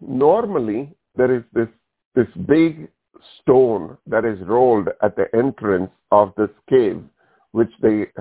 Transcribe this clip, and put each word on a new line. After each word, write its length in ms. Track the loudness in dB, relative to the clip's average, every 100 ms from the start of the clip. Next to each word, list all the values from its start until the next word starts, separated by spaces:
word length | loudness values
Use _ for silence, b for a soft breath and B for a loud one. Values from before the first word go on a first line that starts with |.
normally 920 | -10 0 2 2 0 -4 -4 -6 -8 -16 _
there 180 | -2 0
is 120 | 0 -4
this, 160 | -4 -4 -6 _ _ _ -2
this 120 | -2 -4 0
big 420 | 2 2 -2 -14 _ _ _ _ _
stone 560 | 2 4 4 0 -6 -14 -4
that 180 | -2
is 160 | -2 -6
rolled 460 | -2 2 2 2 0 -2
at 120 | -4 -2
the 120 | -2 0
entrance 540 | -2 -4 -2 -2 -4 -10 _
of 220 | 2 2 -2
this 140 | -6 -6 _
cave, 320 | 2 2 -4 -12 _ _ _ _
which 200 | -4 -4 -2
they 260 | -2 0 -4 -10